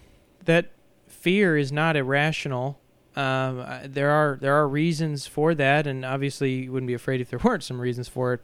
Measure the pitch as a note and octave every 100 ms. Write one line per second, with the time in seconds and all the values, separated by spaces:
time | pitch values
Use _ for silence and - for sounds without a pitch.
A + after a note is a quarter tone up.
0 | - - _ _ - E3 E3+ - _ _
1 | _ - E3+ F#3+ G3 D3+ C#3 D3 D#3+ D3+
2 | C3 C#3 D3+ D#3 D3+ B2+ C3 C#3+ _ _
3 | _ - C3+ C3 C3 B2+ B2 B2+ C#3 C#3
4 | C#3+ D3+ D3+ C3+ C#3 C#3+ D3 C#3+ E3+ D3+
5 | D#3+ D3 - - D3+ E3 C3+ C#3+ D3+ C3
6 | C3 C3+ C#3 - C3+ C3 C3 C3 B2+ A#2+
7 | - C3 B2 B2 A3+ A3+ - B2 B2 B2
8 | B2 - B2 B2